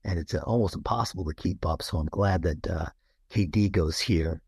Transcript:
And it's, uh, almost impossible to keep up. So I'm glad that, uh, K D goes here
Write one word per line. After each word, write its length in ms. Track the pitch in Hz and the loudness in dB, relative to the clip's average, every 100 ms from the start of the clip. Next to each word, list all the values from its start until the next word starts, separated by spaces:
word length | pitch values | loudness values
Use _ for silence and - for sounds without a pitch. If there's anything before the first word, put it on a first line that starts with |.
And 120 | 107 87 | -2 -2
it's, 160 | 78 | -2
uh, 60 | 82 | -4
almost 300 | 71 117 98 | 0 2 2
impossible 500 | - 73 113 - 92 | -2 -2 0 0 -2
to 80 | 78 | -6
keep 320 | - 92 92 | -2 -4 -2
up. 180 | 85 80 | -2 -2
So 140 | - 85 | -2 -2
I'm 100 | 76 | -2
glad 340 | - 98 95 | 2 2 2
that, 220 | 85 78 | 0 -2
uh, 200 | - 82 80 _ _ _ _ | -4 -4 -4 _ _ _ _
K 180 | 107 | 0
D 220 | 90 107 101 | 2 4 4
goes 320 | 92 80 - | 2 0 0
here 420 | - 87 80 80 | 2 2 2 -4